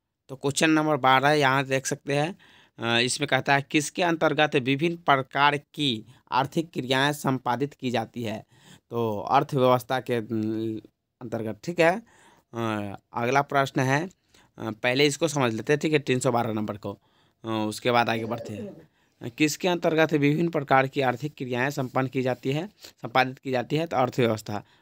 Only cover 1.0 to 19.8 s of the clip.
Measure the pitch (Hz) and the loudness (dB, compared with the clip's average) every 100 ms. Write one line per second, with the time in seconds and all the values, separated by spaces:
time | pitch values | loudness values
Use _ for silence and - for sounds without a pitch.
1 | 131 131 143 151 131 135 135 135 - 139 | 4 6 4 4 4 2 0 -2 -2 -6
2 | - 143 156 202 _ - _ - 117 117 | -2 -2 -2 -6 _ -20 _ -6 0 2
3 | 123 - 139 131 143 139 139 156 147 - | 2 -2 0 0 2 2 2 -2 -2 -2
4 | 175 160 160 147 147 147 123 139 170 170 | 0 2 2 4 2 2 0 0 -2 0
5 | - 135 127 139 143 143 - - 143 110 | 4 4 4 2 2 2 -6 -4 -2 -2
6 | - - - 113 135 175 165 156 127 131 | -8 -20 -4 -2 0 -2 -4 -4 -2 2
7 | 143 147 147 131 123 120 143 - 127 117 | 2 0 -2 -2 -2 -2 -4 -6 -4 -2
8 | 113 120 113 104 - _ - - - 117 | -4 -6 -8 -8 -12 _ -20 -20 -10 -4
9 | 113 101 - 131 147 139 127 127 - 131 | -4 -4 0 0 2 2 4 4 0 -6
10 | 123 120 110 110 107 110 113 110 - _ | -2 -4 -2 -4 -4 -4 -6 -8 -12 _
11 | _ - 120 113 110 104 - 175 165 202 | _ -18 -10 -8 -6 -8 -6 2 2 2
12 | - _ - _ _ 117 113 107 101 98 | -4 _ -20 _ _ -6 -4 -4 -6 -10
13 | _ 110 120 139 143 143 135 147 131 139 | _ -4 0 2 2 0 0 0 0 0
14 | 185 - _ _ _ - 113 110 127 131 | -2 -12 _ _ _ -12 -10 -4 0 2
15 | 147 139 165 143 123 110 - 147 165 151 | 2 2 -2 2 0 0 0 0 2 0
16 | 135 127 131 120 113 107 107 104 101 104 | 0 0 0 0 0 -2 -4 -6 -10 -12
17 | _ _ _ _ 113 110 107 107 123 120 | _ _ _ _ -6 -4 -4 -2 2 2
18 | 117 117 110 117 - 104 104 - - _ | 2 0 -4 -8 -8 -10 -12 -16 -20 _
19 | _ - 120 - 151 - 185 175 | _ -16 -8 0 0 0 -2 0